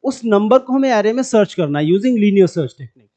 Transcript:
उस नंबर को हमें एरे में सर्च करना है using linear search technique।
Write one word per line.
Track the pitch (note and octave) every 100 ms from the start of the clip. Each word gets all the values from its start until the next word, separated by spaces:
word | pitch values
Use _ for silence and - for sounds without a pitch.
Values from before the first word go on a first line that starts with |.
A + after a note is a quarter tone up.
उस | - B3+ A#3
नंबर | G3+ G#3+ B3+
को | B3+
हमें | C4 C4+
एरे | A3+ G#3
में | A#3+
सर्च | B3+ A3 G3+
करना | - D3+ D3
है | D3+
using | F#3+ B3 A#3+
linear | G#3 G3 F3+
search | F3 C3+
technique। | - B2 _ A2